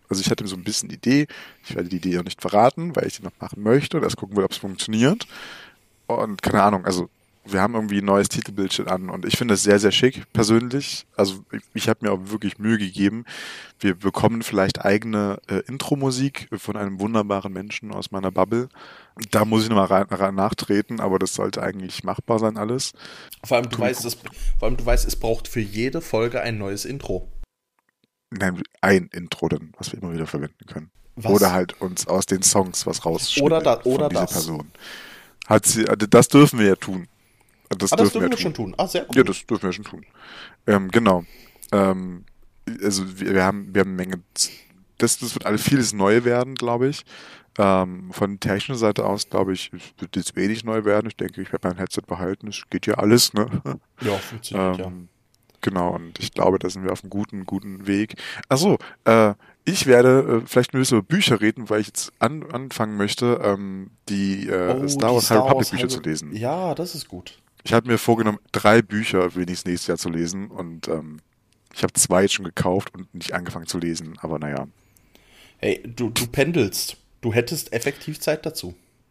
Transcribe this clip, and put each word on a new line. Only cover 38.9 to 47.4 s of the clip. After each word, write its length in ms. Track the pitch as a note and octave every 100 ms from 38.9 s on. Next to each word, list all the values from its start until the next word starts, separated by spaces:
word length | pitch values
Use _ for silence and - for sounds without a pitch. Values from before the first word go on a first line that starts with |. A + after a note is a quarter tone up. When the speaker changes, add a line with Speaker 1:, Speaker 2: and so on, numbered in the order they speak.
| F3
Speaker 2:
gut. 120 | - B2
Speaker 1:
Ja, 60 |
das 240 | G2+ F#2+ -
dürfen 160 | G#2+
wir 80 | F#2+
schon 120 | F2+
tun. 220 | G#2+ - - _ - - - - -
Ähm, 240 | G2+ F#2+
genau. 340 | A#2 G#2+ F2+ E2+ - - _ -
Ähm, 520 | G2+ F#2+ F#3 F#2 F2+ - _ - _ - A2+
also 380 | G#2 G2 F#2+ F#2+
wir, 140 | F#2+
wir 100 | F#2+
haben, 280 | F#2+ G2+ G2+
wir 60 | G2
haben 100 | F#2+
eine 60 | F#2
Menge, 260 | F2+ F2+ -
z-, 160 | - - - - _ _ -
das, 200 | A#2 -
das 160 | A#2+
wird 120 | - -
alles 160 | G#2+
vieles 300 | - C#3 A2
neu 320 | G#2 G2 A#2
werden, 300 | A#2+ A#2+ B2+ C3
glaub 260 | A#2+ A#2+
ich. 220 | C3 - - - - -